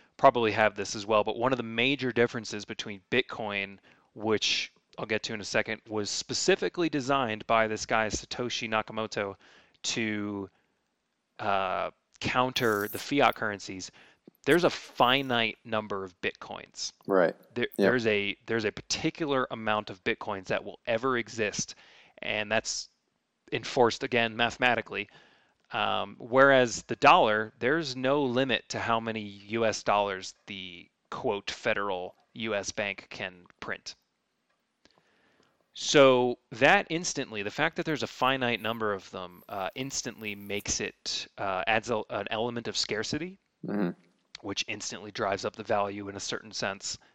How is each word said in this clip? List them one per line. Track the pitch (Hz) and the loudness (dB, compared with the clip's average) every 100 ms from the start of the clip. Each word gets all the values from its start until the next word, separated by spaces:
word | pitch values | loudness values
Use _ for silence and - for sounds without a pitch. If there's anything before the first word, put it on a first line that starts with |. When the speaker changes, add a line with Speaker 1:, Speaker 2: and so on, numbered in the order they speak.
| _ - | _ 6
Speaker 1:
probably | 139 120 110 | 6 8 4
have | 104 107 | 4 4
this | 101 98 110 | 2 -4 -6
as | 104 | 2
well. | 107 | 2
But | 104 113 | 2 0
one | 123 | 0
of | 127 | 0
the | |
major | 113 113 127 139 127 | -2 0 0 0 0
differences | 117 120 120 104 104 | 2 2 0 -8 -10
between | 98 110 113 98 - | -8 -10 -10 -14 -2
Bitcoin, | 120 - - 107 101 98 98 _ _ _ | 0 0 -6 -4 -4 -6 -10 _ _ _
which | 113 107 104 - - - _ _ - | -6 0 0 2 -2 -4 _ _ -12
I'll | 107 | -6
get | 107 | -4
to | - | -4
in | 110 | -8
a | |
second, | 95 113 107 110 113 | -2 -2 -2 -6 -6
was | 107 101 | -6 -4
specifically | - - 120 - 196 180 - 165 | -6 -6 -2 2 2 0 -2 -2
designed | 151 127 139 120 107 - | -2 0 0 0 -4 2
by | 113 110 | 2 2
this | 107 - | 0 -2
guy, | 113 110 | 0 0
Satoshi | - - - 123 - 117 | -2 -8 -6 -4 -4 -2
Nakamoto, | 110 107 110 110 113 101 95 - - _ _ | -2 -2 -6 -6 -4 -4 -6 -18 -20 _ _
to, | - 123 110 104 104 101 95 _ _ _ _ _ _ _ _ - | -6 -2 -2 -2 -4 -6 -10 _ _ _ _ _ _ _ _ -8
uh, | 101 98 95 92 87 - _ _ | -2 0 0 -2 -6 -8 _ _
counter | - 127 127 127 120 104 104 | -2 0 0 2 0 2 -2
the | 110 | -6
fiat | - 143 120 - | -2 4 4 4
currencies. | 110 101 - 95 - - - _ - _ - | -4 -6 -10 -12 -12 -18 -20 _ -20 _ 4
There's | 170 | 4
a | 165 | 4
finite | - - - 123 135 135 117 113 - 117 | 0 -6 2 4 4 2 0 0 -4 -4
number | 110 104 101 | -4 -4 -6
of | 95 - | -8 -6
Bitcoins. | 107 - - 98 - - - - - | -6 -6 -12 -14 -14 -12 -12 -10 2
Speaker 2:
Right. | 98 147 - - | 4 4 2 -8
Speaker 1:
There, | - 120 - | -4 -4 2
Speaker 2:
Yep. | |
Speaker 1:
there's | 101 123 113 | 4 4 4
a, | 104 101 - - | 2 0 -6 -4
there's | 113 | -2
a | 104 | -2
particular | - - - 160 - 151 135 127 | -4 -6 -4 -4 -2 -2 0 -2
amount | 117 110 107 104 | -4 0 0 -2
of | 95 | -4
Bitcoins | 117 110 - 98 95 | -4 -2 -4 -8 -2
that | 101 | -4
will | 101 - - | -4 -10 -2
ever | 113 131 120 | 0 0 0
exist, | 110 113 104 - - - - - - - | -2 -2 -2 -2 -8 -10 -20 -20 -20 -10
and | - 107 104 | -4 -4 0
that's | 110 - - - _ _ _ _ _ _ | 0 0 -8 -12 _ _ _ _ _ _
enforced, | 123 117 139 117 - | -8 -2 4 4 4
again, | 127 117 113 | 0 2 0
mathematically. | 110 117 - 127 113 - 98 104 - - _ _ _ _ | 0 -2 2 2 2 -2 -8 -8 -14 -20 _ _ _ _
Um, | 117 104 101 98 - | -2 0 -2 -4 -10
whereas | 117 131 139 131 123 - | 0 6 8 8 6 0
the | - 123 | -8 6
dollar, | 139 175 120 107 110 - | 8 8 8 4 0 -2
there's | 120 160 147 127 | 0 0 -2 -2
no | 131 147 | 0 2
limit | 131 120 135 113 - | 2 2 2 0 -2
to | 113 | -6
how | 110 113 | 0 0
many | 113 110 | 0 -6
U | 104 101 101 113 113 | -8 -12 -6 0 2
S | 101 | 2
dollars | - 104 101 92 - - - | 2 2 2 -2 -8 -16 -14
the, | 98 92 87 - _ _ | -12 -12 -16 -20 _ _
quote, | - 127 101 - | -4 -2 -2 -4
federal | - 120 107 101 90 92 - _ | -4 -2 0 -2 -4 -6 -14 _
U | 120 110 | -8 -4
S | 101 95 | -4 -4
bank | - 101 95 - | -4 -4 -6 -12
can | - 95 90 87 _ | -10 -10 -10 -20 _
print. | - 90 - - _ _ _ _ _ _ _ _ _ _ _ _ _ _ _ _ _ | -12 -10 -12 -18 _ _ _ _ _ _ _ _ _ _ _ _ _ _ _ _ _
So | - - 151 135 127 123 120 _ | -8 4 8 10 8 4 -2 _
that | 113 139 196 - | 2 6 6 2
instantly, | 165 180 156 120 107 | -4 -4 -6 -6 -6
the | 101 | -6
fact | - 160 - | -2 -2 -2
that | |
there's | 160 143 | -4 -4
a | 110 | -6
finite | - 131 135 123 113 | -2 0 2 2 2
number | 110 117 107 | 0 0 -2
of | 98 - | -2 -6
them, | 95 90 90 - | -12 -12 -16 -12
uh, | 101 92 | -6 -6
instantly | - 135 - 123 107 107 | -6 -6 -6 -8 -8 -10
makes | 101 101 104 - - | -10 -6 -6 -4 -4
it, | 101 - - - - - | -6 -8 -8 -8 -10 -8
uh, | 98 92 - | -4 -2 0
adds | 110 107 | 0 0
a, | 110 - | -4 -4
an | 113 101 | -6 -4
element | 110 120 117 110 | -4 -4 -4 -6
of | - | -6
scarcity, | - 107 - 151 180 190 _ _ 175 | -4 -4 -4 -6 -8 -12 _ _ -6
Speaker 2:
Mm-hmm. | 208 175 170 _ _ _ - | -2 -2 -4 _ _ _ -14
Speaker 1:
which | 101 98 - | -8 -6 -6
instantly | 101 - 107 104 | -8 -10 -10 -12
drives | 110 101 98 | -4 -2 0
up | 110 - | -2 -6
the | |
value | 107 104 101 101 98 | -2 0 0 -4 -8
in | |
a | 98 | -8
certain | - 120 110 | -8 -8 -8
sense. | - 107 98 - - _ | -6 -6 -6 -10 -12 _